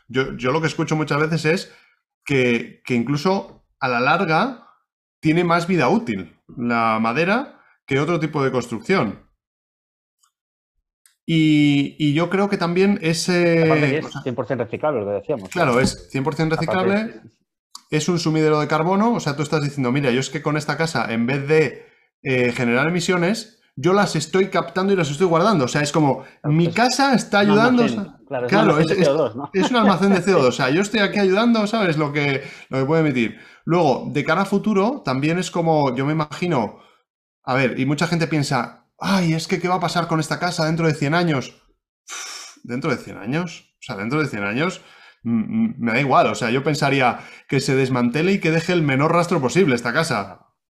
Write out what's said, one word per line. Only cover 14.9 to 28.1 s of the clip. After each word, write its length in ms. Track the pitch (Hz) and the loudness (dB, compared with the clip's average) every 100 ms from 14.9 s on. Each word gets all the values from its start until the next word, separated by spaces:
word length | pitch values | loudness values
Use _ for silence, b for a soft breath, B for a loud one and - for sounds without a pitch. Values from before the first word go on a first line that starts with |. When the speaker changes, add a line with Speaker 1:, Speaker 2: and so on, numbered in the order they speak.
| 127 | -2
Speaker 2:
lo 60 | 101 | -4
que 60 | |
decíamos, 380 | 101 - 131 95 | -6 -6 -8 -6
Speaker 1:
Claro, 220 | 180 147 | -2 2
Speaker 2:
¿no? 60 | 120 | 2
Speaker 1:
es 280 | 135 - - | 0 -2 -8
cien 140 | 135 | -4
por 100 | 143 | -4
cien 160 | 147 160 | -2 -2
Speaker 2:
Aparte 120 | 160 165 | -2 -2
Speaker 1:
reciclable. 440 | 185 185 208 220 | 0 0 0 -2
Speaker 2:
es 120 | - - _ _ _ _ - - | -10 -20 _ _ _ _ -20 -4
Speaker 1:
Es 180 | 151 170 | -2 0
un 100 | 170 | 0
sumidero 420 | 160 156 156 151 | 0 2 2 2
de 80 | 147 | 0
carbono, 440 | 156 165 196 233 | 0 2 2 2
o 60 | 208 | 0
sea, 160 | 151 139 | -2 -4
tú 60 | |
estás 200 | 147 156 | -2 -2
diciendo, 300 | 143 143 123 | -2 -2 -2
"Mira, 180 | 143 135 | 0 0
yo 100 | 123 | 0
es 100 | 135 | -2
que 120 | 156 | -6
con 140 | 151 151 | -4 -4
esta 200 | 147 135 | -4 -4
casa, 360 | 165 127 113 | -2 -2 -4
en 140 | 113 117 | -2 -2
vez 200 | 139 139 | -2 2
de, 380 | 156 135 - B B B _ | 2 2 -2 B B B _
eh, 300 | 131 127 123 | -2 0 0
generar 360 | 120 120 120 156 | 0 0 2 0
emisiones, 720 | 180 - 175 170 226 - b b - | -2 0 0 0 -2 -8 b b -2
yo 160 | 160 | 2
las 240 | 202 190 160 | 4 2 -2
estoy 320 | - 190 196 | -2 0 0
captando 440 | 175 - 185 196 | -2 -2 -2 0
y 40 | 190 | 2
las 140 | 143 | 0
estoy 160 | 147 185 | 0 2
guardando". 380 | 165 208 180 123 | 4 4 2 2
O 20 | |
sea, 140 | 151 | 0
es 100 | 147 | 0
como, 320 | 165 143 123 B B | 2 2 0 B B
Speaker 2:
Claro, 140 | 143 160 | 0 2
Speaker 1:
"Mi 120 | 170 | 2
Speaker 2:
es 60 | |
Speaker 1:
casa 400 | 170 247 262 277 | 2 2 2 2
está 240 | 247 - 202 | 2 2 2
Speaker 2:
un 100 | 208 | 4
Speaker 1:
ayudando", 320 | 208 240 247 | 4 4 4
Speaker 2:
almacén, 140 | 233 208 | 2 -2
Speaker 1:
o 60 | |
sea, 140 | 202 | -8